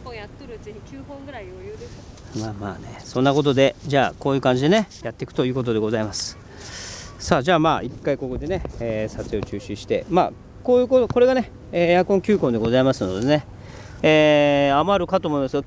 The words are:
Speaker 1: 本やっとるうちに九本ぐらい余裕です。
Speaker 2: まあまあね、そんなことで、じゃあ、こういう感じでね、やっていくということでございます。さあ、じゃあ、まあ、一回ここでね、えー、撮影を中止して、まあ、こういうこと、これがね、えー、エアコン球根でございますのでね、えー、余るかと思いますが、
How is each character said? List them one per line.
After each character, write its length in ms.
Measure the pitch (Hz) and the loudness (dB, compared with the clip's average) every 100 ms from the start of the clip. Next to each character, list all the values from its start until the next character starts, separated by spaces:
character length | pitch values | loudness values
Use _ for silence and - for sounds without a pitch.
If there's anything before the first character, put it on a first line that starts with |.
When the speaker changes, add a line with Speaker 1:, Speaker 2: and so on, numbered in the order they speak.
Speaker 1:
本 120 | 262 233 | -14 -14
や 100 | 208 | -14
っ 40 | - | -16
と 80 | 262 | -16
る 80 | 220 | -14
う 40 | |
ち 80 | - | -14
に 140 | 220 | -16
九 200 | - 269 269 | -16 -16 -14
本 180 | 277 277 | -16 -14
ぐ 60 | |
ら 80 | 254 | -14
い 60 | 190 | -14
余 180 | 185 196 | -14 -14
裕 40 | |
で 120 | 214 240 | -14 -14
す。 560 | - - - - 113 | -16 -18 -18 -12 -8
Speaker 2:
ま 80 | 110 | -8
あ 40 | |
ま 220 | 104 101 90 | -8 -8 -10
あ 40 | |
ね、 200 | - - | -12 -16
そ 180 | - 123 | -8 0
ん 20 | |
な 100 | 135 | 2
こ 100 | 139 | 4
と 100 | 143 | 2
で、 220 | 131 135 - - | 4 2 2 -2
じ 120 | 139 | 2
ゃ 100 | 110 | 2
あ、 60 | - | 0
こ 140 | 139 | -2
う 40 | 135 | 0
い 40 | |
う 20 | |
感 140 | 131 127 | 2 2
じ 80 | |
で 60 | 143 | 4
ね、 180 | 214 202 - | 2 0 -8
や 80 | 117 | -12
っ 20 | |
て 120 | - - | -10 -8
い 20 | |
く 60 | |
と 120 | - 127 | -2 -2
い 60 | |
う 20 | |
こ 100 | 127 | 0
と 100 | 120 | 0
で 60 | 110 | 0
ご 120 | 107 | 0
ざ 80 | 113 | 0
い 40 | |
ま 80 | 110 | -2
す。 240 | - - - - - - - - - - - | -6 -10 -12 -18 -18 -16 -14 -14 -14 -16 -12
さ 180 | - 160 | 0 2
あ、 60 | |
じ 80 | 139 | 4
ゃ 40 | 170 | 4
あ、 40 | |
ま 180 | 160 127 | 4 2
あ、 60 | |
一 120 | 113 - | -2 -6
回 140 | 160 139 | -4 -4
こ 100 | 131 | -4
こ 100 | 123 | -6
で 100 | 147 | -4
ね、 160 | 185 - - | -6 -6 -8
え 280 | 117 107 107 | -6 -4 -4
ー、 20 | |
撮 100 | 104 - | -6 -6
影 120 | 107 | -6
を 40 | |
中 160 | - 101 | -6 -8
止 180 | - 104 | -8 -12
し 100 | - | -4
て、 200 | 104 - | -4 0
ま 140 | 175 | 2
あ、 80 | 120 - - - | 2 -2 -18 -8
こ 140 | - 247 | 2 2
う 20 | |
い 40 | |
う 40 | 247 | 4
こ 120 | 262 | 2
と、 80 | 226 | 2
こ 120 | 247 | 4
れ 80 | 247 | 4
が 80 | 262 | 4
ね、 160 | - - - | -2 -10 -8
え 180 | 170 175 | 0 4
ー、 20 | |
エ 60 | 175 | 4
ア 80 | 185 | 4
コ 100 | 196 | 2
ン 60 | |
球 180 | 190 208 | 2 2
根 100 | 147 | 2
で 60 | 113 | 0
ご 120 | 113 | 2
ざ 100 | 123 | 4
い 40 | |
ま 100 | 131 | 4
す 120 | 127 92 | 2 -2
の 140 | 92 | -2
で 60 | 123 | 2
ね、 180 | 147 - - - - - - | 2 0 -14 -18 -18 -16 0
え 680 | 160 156 151 147 147 143 143 | 4 6 6 6 4 4 4
ー、 60 | 139 | 4
余 220 | 170 196 | 2 2
る 80 | 175 | 2
か 120 | 190 | 0
と 80 | 170 | 0
思 100 | 147 | -2
い 40 | |
ま 80 | 135 | -2
す 80 | |
が、 40 | 143 | -4